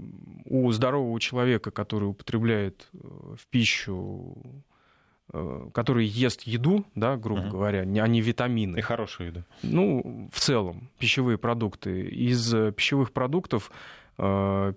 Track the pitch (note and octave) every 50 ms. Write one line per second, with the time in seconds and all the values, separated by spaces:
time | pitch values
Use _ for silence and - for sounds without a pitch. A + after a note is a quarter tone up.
0 | - - - - - - - - - - B2+ C3 B2+ B2 A2+ A2 C3 B2+ C#3 C#3+
1 | C3 A#2 A#2 A2+ - - B2+ B2 B2 B2+ A#2+ G#2+ - G#2+ - - G#2 - A2 G#2+
2 | G#2 G2+ G2+ - - - - A2 A2+ A#2 A2+ G#2+ G2+ F#2+ F#2+ - - _ - -
3 | - - F#2 - - - - - - - - A#2+ A2+ A2 - - - G#2 F#2+ F#2
4 | F#2+ G2 G2 F#2 F2+ F2+ F2+ - - B2 C3 C#3 C#3 _ _ _ _ _ _ _
5 | _ _ _ _ _ - - D#2 E2 D#2 C2 - - - - - A#2 C#3 C3 A#2
6 | A2+ G#2+ G#2 A#2+ C3 B2 - - - A2+ A2 A#2 B2 D#3+ G3 G#3 G3 - - G#2
7 | A2 B2 C#3 A#2+ A2 A2 G#2 G2+ F#2 G#2 G2+ F#2+ G2+ G#2 G2+ F#2+ F#2 F#2+ G2 G#2+
8 | A2 A2+ A#2 A#2 A2 A#2 A#2 - B2 B2 B2 A2+ G#2+ F#2+ E2+ A2 G#2 - A#2 A2+
9 | G#2+ G2 - - F2+ E2+ E2 F2 E2+ _ - - - A2+ - E3 G3 G3+ D3+ B2
10 | - - A#2 A2+ G#2 - - - - D3+ C3+ A2+ G2 F2+ F2 F2+ A#2+ - _ -
11 | C3 A#2 - C#3 B2+ B2 A2+ - - A#2+ A#2+ A#2 A#2 G2+ - - - G2 F#2 F#2
12 | F#2+ F#2+ - - B2 A#2+ B2 A#2+ A#2 A#2 A#2 A2 A2 G#2+ G#2 - - - C#3+ C#3
13 | C3 - - C3 B2+ B2+ D3 F#3 F3+ - C3+ G#2+ - - - - - - - -
14 | - _ _ - - G2 G2 G2 G2 G2 G2 G2 G2 G2 G2